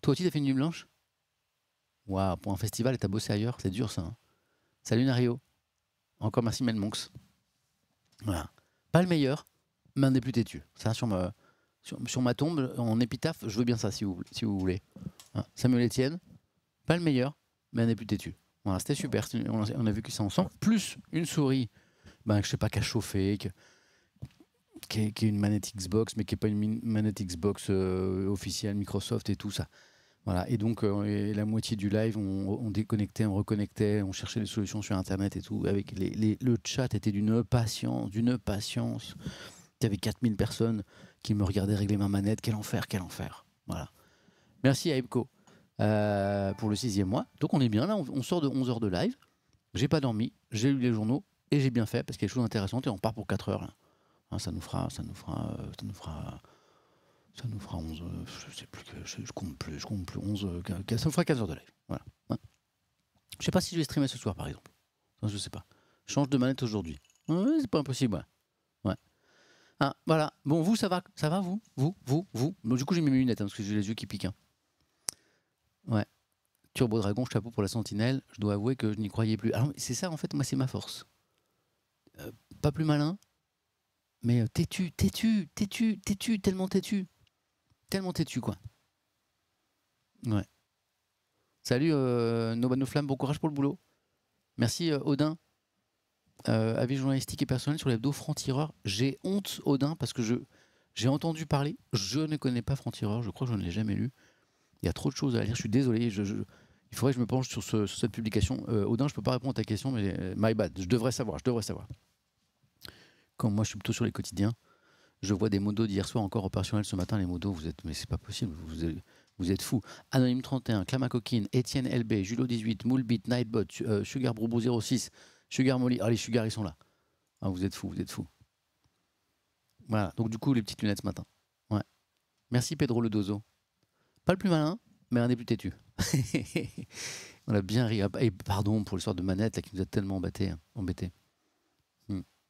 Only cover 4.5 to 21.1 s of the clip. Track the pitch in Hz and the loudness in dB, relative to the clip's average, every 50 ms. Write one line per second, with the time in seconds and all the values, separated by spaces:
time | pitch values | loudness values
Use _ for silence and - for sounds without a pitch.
4.5 | _ _ _ _ _ _ _ - 117 113 127 135 127 120 123 120 120 139 _ _ | _ _ _ _ _ _ _ 0 2 4 4 4 4 4 2 2 0 -2 _ _
5.5 | _ _ _ _ _ _ _ _ _ _ _ _ _ _ 101 110 - - 117 113 | _ _ _ _ _ _ _ _ _ _ _ _ _ _ -4 0 0 0 0 0
6.5 | - - 131 120 113 107 98 110 131 - - - _ - - _ _ _ _ _ | -2 0 -2 -2 0 0 -2 -2 -4 -6 -10 -10 _ -20 -20 _ _ _ _ _
7.5 | _ _ _ _ _ _ _ _ _ _ _ _ _ _ 107 107 95 82 76 - | _ _ _ _ _ _ _ _ _ _ _ _ _ _ -4 -2 -2 -2 -4 -6
8.5 | _ _ _ _ _ _ _ _ - 165 185 180 175 156 143 127 139 151 - _ | _ _ _ _ _ _ _ _ 4 4 6 6 4 4 4 2 0 -2 -6 _
9.5 | _ _ _ _ _ _ _ _ _ 139 139 135 131 131 117 131 127 123 110 - | _ _ _ _ _ _ _ _ _ 4 4 6 6 4 4 4 2 2 2 2
10.5 | - 69 - _ _ - - 107 117 - - 117 101 90 92 90 98 _ _ _ | -2 -14 -14 _ _ -4 -2 -2 0 0 0 0 0 0 0 -2 -4 _ _ _
11.5 | _ _ _ _ _ _ _ - - - 123 123 - 127 127 123 120 - 139 160 | _ _ _ _ _ _ _ -14 -10 -8 -6 -4 -2 2 2 2 2 2 0 0
12.5 | 170 151 131 123 - - 120 113 110 113 123 110 - 120 - 160 160 - - 113 | 2 0 -2 -2 -2 -2 0 2 4 2 2 2 0 -2 -2 -2 -2 -2 -8 -4
13.5 | 98 110 123 120 120 117 - 104 95 - 110 98 92 90 - - - - 117 110 | 0 0 2 2 2 2 0 -2 -2 -2 -4 -4 -4 -4 -8 -10 -6 -4 -2 -2
14.5 | 101 98 92 92 90 95 _ _ _ - - - - _ - - _ 110 107 - | 0 0 2 0 0 0 _ _ _ -14 -14 -14 -14 _ -20 -6 _ -6 -6 -6
15.5 | _ - - 123 127 120 120 113 - - 131 135 160 180 _ - - - _ _ | _ 2 4 4 6 6 4 2 2 2 2 0 0 -4 _ -16 -20 -20 _ _
16.5 | _ _ _ _ _ _ _ - 160 175 170 160 139 123 123 139 147 _ _ _ | _ _ _ _ _ _ _ 0 0 2 4 4 4 4 2 0 -4 _ _ _
17.5 | _ _ _ _ - 120 113 117 113 104 113 104 107 98 - - 87 _ _ _ | _ _ _ _ 0 2 2 2 2 0 0 -2 -2 -2 -2 -8 -12 _ _ _
18.5 | _ _ _ 101 95 92 - - 147 139 - 139 113 107 107 - - 117 113 - | _ _ _ -2 -2 0 0 -2 -2 -2 0 0 0 0 0 0 -4 -4 -2 0
19.5 | 113 110 107 104 117 - 117 110 101 110 110 - - - 113 98 - - 185 - | 0 0 -2 -2 -2 0 0 0 0 0 -4 -6 -4 -2 -2 0 0 0 0 -2
20.5 | - - - 202 226 208 - - - - - _ | -4 0 2 4 4 4 0 -4 -10 -14 -14 _